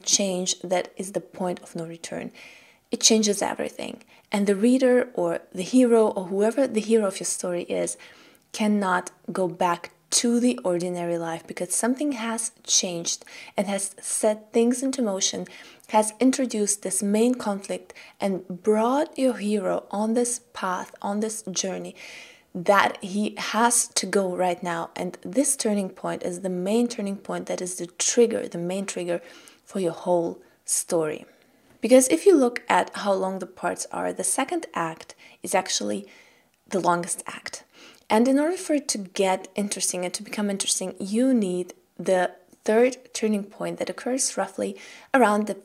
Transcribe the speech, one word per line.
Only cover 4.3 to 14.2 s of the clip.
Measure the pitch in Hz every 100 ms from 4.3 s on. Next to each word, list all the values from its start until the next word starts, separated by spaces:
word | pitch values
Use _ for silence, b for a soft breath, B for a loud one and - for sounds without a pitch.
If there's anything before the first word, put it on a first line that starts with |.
And | 202 202
the | 196
reader | 226 254 254 247 247 -
or | 170 165 -
the | -
hero | 175 254 247 226 214
or | 202 180
whoever | 196 214 233 262
the | 214
hero | 208 226 202
of | 190
your | 180
story | - 185 175
is | 180 190 175 - B B B B _
cannot | - 214 208 190 180 180 - -
go | 190 185
back | 165 180 170 - _ _
to | - 240 240
the | 247 247
ordinary | 185 175 180 175 170 170
life, | 165 165 -
because | - 180 -
something | 233 262 294
has | 254 226 226 - -
changed | - - 190 170 170 - B B B -
and | 202
has | 196 - -
set | - -